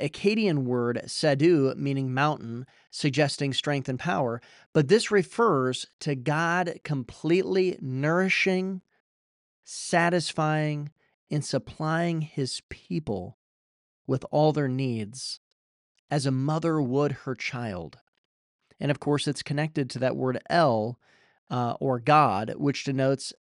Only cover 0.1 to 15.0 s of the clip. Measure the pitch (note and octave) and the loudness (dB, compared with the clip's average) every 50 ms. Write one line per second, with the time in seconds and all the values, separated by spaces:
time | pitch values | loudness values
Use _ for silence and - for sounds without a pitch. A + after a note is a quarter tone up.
0.1 | - - - G3+ A3 A3+ G#3+ G3 D#3 C#3+ C3 A#2+ B2 B2 A#2+ A#2+ A#2+ A#2 - - | -4 -2 0 0 2 2 2 2 2 0 0 0 0 0 0 0 -2 -2 -6 -8
1.1 | - - - D#3 C#3 C3+ D3+ F3 F3 D3 C3+ C3 B2+ - C#3+ C#3 C#3 C#3 C3+ C3 | -6 -2 2 2 2 4 6 6 6 6 4 2 2 0 -2 -2 -2 -2 -2 -2
2.1 | B2+ C3 C#3+ D3+ D3+ - - A#2 A#2 A#2+ C3 - _ _ _ _ - - - D3+ | 0 0 0 0 0 -2 -6 -8 -10 -10 -12 -14 _ _ _ _ -8 -2 -2 0
3.1 | B2 C#3+ D3 C#3 - - C#3+ C#3 B2+ - - D3 C#3+ C#3 C3 - B2+ B2+ - F3 | 2 2 2 2 0 -2 -2 -2 -2 -2 -2 0 -2 -2 -2 -4 -6 -4 -4 -2
4.1 | F#3+ F3 C3+ A#2 A#2 A#2+ - - - - - _ - D#3+ D3+ C3 G3 A3+ - - | -2 0 0 -2 -2 -6 -8 -14 -20 -20 -20 _ 2 2 4 6 4 4 4 4
5.1 | G#3 G3 F3+ - - - A#3 A3 D#3+ C3+ B2+ B2+ B2+ - - - _ _ - D3+ | 2 2 2 0 0 2 2 4 4 4 2 0 0 -4 -6 -12 _ _ -6 -4
6.1 | C#3+ C3 A#2+ D3+ D3 D#3 E3+ E3 E3+ F3+ F3+ F3 - - - - D3 C3+ A#2+ - | -4 -2 -2 -2 0 0 0 0 0 0 0 -2 -4 -6 -6 -4 -4 -4 -4 -6
7.1 | - - - D#3 E3+ F#3+ - F#3 F#3 F#3+ F#3 F3+ - - - C3 B2+ C3 C#3+ D#3 | -10 -6 0 2 2 2 2 2 2 2 2 2 0 -4 -6 -6 -4 -2 0 2
8.1 | E3 F3+ F#3+ F#3+ - - - F#3+ F#3 F#3 F#3 F#3+ F#3+ F#3 - _ _ _ _ _ | 2 2 2 2 0 0 2 2 2 0 0 -2 -6 -8 -10 _ _ _ _ _
9.1 | _ _ _ _ _ _ _ _ _ _ _ - - - - - F#3+ E3+ E3+ E3+ | _ _ _ _ _ _ _ _ _ _ _ -16 -14 -12 -6 0 2 2 2 4
10.1 | F3 F3 D#3+ - - - D#3 D#3 D#3 D#3 D3+ D3+ D3+ D3 D3 D3+ - _ _ _ | 2 2 0 -2 -2 -2 0 0 2 0 0 0 -2 -4 -6 -8 -12 _ _ _
11.1 | _ _ _ _ - D3+ C#3 - - C3 - - - - D#3+ D#3 D#3+ E3 E3+ E3+ | _ _ _ _ -4 -4 -2 -2 -4 -4 -4 -6 -8 -6 -4 -2 0 0 0 0
12.1 | E3 D#3+ D#3 D3+ - D#3 C3+ B2 - - - _ - - - - F3 E3 D#3 - | -2 -2 -4 -4 -4 -4 -4 -4 -4 -8 -12 _ -18 -18 -10 -6 -4 -4 -4 -4
13.1 | G#2 F#2 F2+ G2+ - _ _ _ _ _ _ _ _ _ _ _ _ _ _ - | -4 -6 -6 -10 -14 _ _ _ _ _ _ _ _ _ _ _ _ _ _ -2
14.1 | C3 B2 - - - D3 D3+ D#3 C#3+ D3+ C#3+ C3 B2+ C3 C3+ B2+ A#2 A2+ | -2 -2 -2 -2 0 2 4 4 2 2 0 0 0 -2 -2 -2 -2 -4